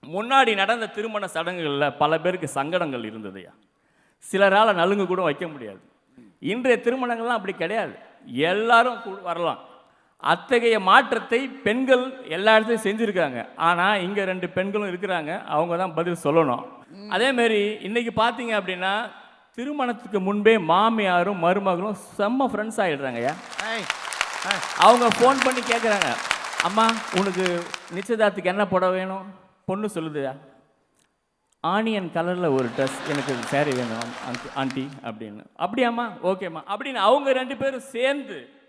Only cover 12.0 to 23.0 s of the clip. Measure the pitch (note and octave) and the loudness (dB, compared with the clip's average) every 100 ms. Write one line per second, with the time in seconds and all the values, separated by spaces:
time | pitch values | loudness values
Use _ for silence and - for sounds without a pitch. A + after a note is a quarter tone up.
12 | C4 C4 - D#3+ G#3 A3 A3 A#3 G3 A3 | 2 -8 -8 0 6 6 4 0 0 0
13 | A3+ F3+ D3+ B2 A2 - E3 F3 F#3 G#3 | 0 0 0 -2 -10 0 2 4 2 2
14 | F3+ G3+ F#3+ F#3 F3 E3+ G3 G#3 G3+ F3+ | 0 -2 -2 -2 -4 -4 -2 -2 -4 -6
15 | F#3+ F3+ D3+ F3+ - D3+ E3+ E3+ F#3 D#3+ | -4 -4 -4 -8 -2 0 0 0 -2 -2
16 | E3+ F3 D3 D#3+ D3+ A#2+ - - - G3 | -2 -2 2 4 4 0 -6 -18 -20 -18
17 | G#3 F#3+ B3+ B3+ A#3 G#3+ G3+ G#3+ F#3 A#3 | -4 0 2 2 2 2 0 -2 -4 -2
18 | A#3 A3+ A3+ A#3 A#3 G#3+ F#3 F#3 F#3 G3+ | -2 2 0 0 -2 -2 -2 -4 -2 -2
19 | A3+ - - - _ - B3+ D4 B3 A#3+ | -4 -12 -20 -20 _ -8 -6 -2 -2 -4
20 | F#3+ G3+ F#3+ G#3 G#3 A3+ D#3+ F3 A3 A3+ | -4 -2 0 4 6 6 4 4 4 2
21 | G3 F3 F3 F#3+ E3+ F#3+ G3 F3 G#3 G3+ | 2 2 2 2 2 4 2 0 -2 -6
22 | - - G#3 B3+ C4 G#3 A3 A3 F#3+ C#3+ | -10 -2 0 2 0 -2 -4 -2 0 0